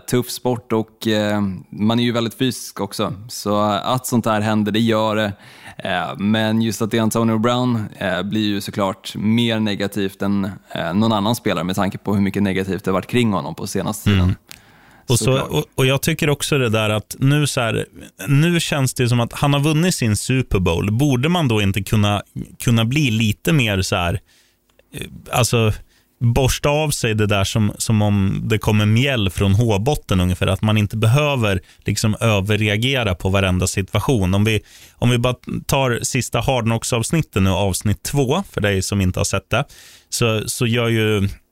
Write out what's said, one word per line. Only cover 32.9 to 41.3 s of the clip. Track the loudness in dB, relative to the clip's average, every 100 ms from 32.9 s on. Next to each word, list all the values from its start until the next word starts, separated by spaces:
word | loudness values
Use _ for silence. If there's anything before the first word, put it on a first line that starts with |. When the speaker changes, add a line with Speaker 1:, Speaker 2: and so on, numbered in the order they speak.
| 0 -2
Speaker 2:
på | -2 0
varenda | 2 2 2 0
situation. | -2 -2 -2 0 2 2
Om | 2
vi, | 2 0 -4 -16 -20
om | -2 0
vi | 2
bara | 0 -2 -6 -8 -2
tar | 0 0 -2
sista | -2 -4 -2 -2
Hard | 0 0
Knocks-avsnittet | 0 -2 -2 -2 0 -2 0 0
nu, | 2
avsnitt | 2 0 -2 -2 -2
två, | -2 -2 0 0 -4
för | -2
dig | 0 0
som | 0 0
inte | 0 0
har |
sett | -2 -2 -2
det, | -2 -2 -10 -20 -20 _
så, | -2 0 0 -2
så | -2 0
gör | 0 2
ju, | 2 2 2 0